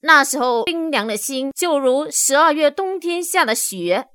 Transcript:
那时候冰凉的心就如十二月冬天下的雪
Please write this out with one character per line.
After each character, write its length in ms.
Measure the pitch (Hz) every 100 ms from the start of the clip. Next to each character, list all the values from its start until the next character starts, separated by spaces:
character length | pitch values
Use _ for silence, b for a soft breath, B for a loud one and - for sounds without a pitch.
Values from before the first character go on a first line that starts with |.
那 220 | 302 311
时 140 | 285 -
候 260 | 254 233
冰 280 | - 339 320
凉 160 | 277 214
的 100 | 208
心 340 | - 269 269
就 280 | - 359 294
如 300 | 269 262 302
十 240 | - - 269
二 180 | 320
月 160 | 302 302
冬 300 | 294 381 381
天 240 | 339 349
下 200 | 349 381
的 120 | 277 208
雪 540 | - 190 175 185 -